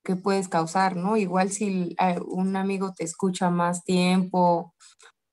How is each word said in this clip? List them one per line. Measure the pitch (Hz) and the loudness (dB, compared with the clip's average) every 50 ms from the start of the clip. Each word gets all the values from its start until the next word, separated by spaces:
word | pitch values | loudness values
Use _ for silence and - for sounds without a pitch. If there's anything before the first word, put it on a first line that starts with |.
| - | -6
que | - 185 180 | -4 -4 -2
puedes | - 202 196 196 185 185 | 0 0 0 0 0 -2
causar, | - 165 165 165 165 190 190 190 185 175 | -2 -2 -2 0 0 0 0 0 0 -2
¿no? | 180 196 220 220 | -2 0 0 0
Igual | 202 175 175 190 185 202 | 0 0 2 0 0 0
si, | - - 220 202 190 185 175 175 - - | 0 -2 -4 -2 -2 -2 -4 -4 -2 0
eh, | 185 185 175 175 - - | 0 0 0 0 -4 -6
un | - 180 185 190 190 190 | -4 -2 -2 0 0 -2
amigo | 190 196 196 190 196 190 185 | -2 -2 -2 -2 -4 -6 -6
te | - 165 | -6 -8
escucha | 165 - - 196 190 180 - 190 175 | -10 -6 -2 -2 -2 0 0 0 0
más | 175 175 175 175 180 175 - | 0 2 0 0 -2 -2 -2
tiempo | - 185 180 180 180 185 190 185 185 185 180 180 175 175 170 175 - _ _ - - - _ - - _ _ _ _ | 0 2 4 4 4 4 2 2 0 2 2 4 4 4 2 0 -4 _ _ -20 -20 -20 _ -20 -20 _ _ _ _